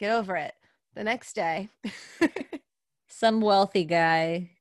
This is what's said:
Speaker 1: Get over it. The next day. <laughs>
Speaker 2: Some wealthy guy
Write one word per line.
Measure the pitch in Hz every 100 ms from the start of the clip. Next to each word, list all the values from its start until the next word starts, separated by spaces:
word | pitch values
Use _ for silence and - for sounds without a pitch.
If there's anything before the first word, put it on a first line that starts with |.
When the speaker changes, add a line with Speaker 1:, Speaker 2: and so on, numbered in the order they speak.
Speaker 1:
Get | 202
over | 233 190
it. | 175 143 - _ _ _
The | -
next | 214 240 -
day. | - 165 160 202 _
<laughs> | 208 - - - 330 - - 311 _ _ _ _ _
Speaker 2:
Some | - 226 220
wealthy | 214 196 196 202
guy | 160 170 165 160 165 170 175 _